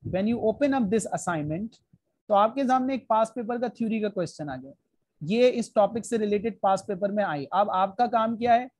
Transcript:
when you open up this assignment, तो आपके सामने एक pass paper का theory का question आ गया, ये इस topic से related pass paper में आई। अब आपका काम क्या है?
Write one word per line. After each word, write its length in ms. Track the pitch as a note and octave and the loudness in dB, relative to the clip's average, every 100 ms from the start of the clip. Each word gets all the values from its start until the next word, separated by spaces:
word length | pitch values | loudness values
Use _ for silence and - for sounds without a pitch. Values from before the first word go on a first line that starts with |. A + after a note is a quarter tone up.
| - | -4
when 200 | F3+ G#3 | -2 0
you 140 | A#3 G#3+ | 0 0
open 240 | G#3+ C#4+ | 0 0
up 160 | C4+ G#3+ | 2 2
this 180 | A3 G3+ | 0 -2
assignment, 640 | E3 - D#3 D3+ D#3 A3 _ _ _ _ _ _ | -6 -4 -4 -4 -4 -6 _ _ _ _ _ _
तो 40 | |
आपके 300 | G3+ G#3+ B3 | 4 4 2
सामने 300 | C4 C4 B3+ C4 | 2 2 2 -2
एक 100 | - | 0
pass 220 | A3 A3+ - | 2 2 -2
paper 220 | G#3+ A#3+ | -6 -4
का 100 | A#3 | -4
theory 300 | - A3+ A3 | -4 -2 -2
का 80 | G#3 | -2
question 400 | G3+ E3 - D3 | -4 -6 -6 -10
आ 60 | C3 | -10
गया, 160 | C3+ - _ _ _ _ | -14 -20 _ _ _ _
ये 280 | D3+ A3 B3 | -4 2 4
इस 220 | A#3+ A3+ - | 2 -2 2
topic 300 | G3+ A#3 G#3 | 2 2 -4
से 120 | A#3 | -2
related 420 | G#3+ G3+ A3+ G3+ | 0 0 -2 -2
pass 220 | G3 F#3+ F#3+ | 0 0 -2
paper 240 | G3 G3+ | -4 -4
में 120 | G#3 | -2
आई। 240 | G3 D3+ C3+ | -2 -2 -2
अब 160 | F3+ G#3 | 0 0
आपका 360 | F#3 G3 F#3+ A#3+ | 2 -2 0 0
काम 280 | A#3 A3+ A3+ | 2 0 -2
क्या 160 | A#3+ | 2
है? 160 | A#3 B3+ _ | 2 2 _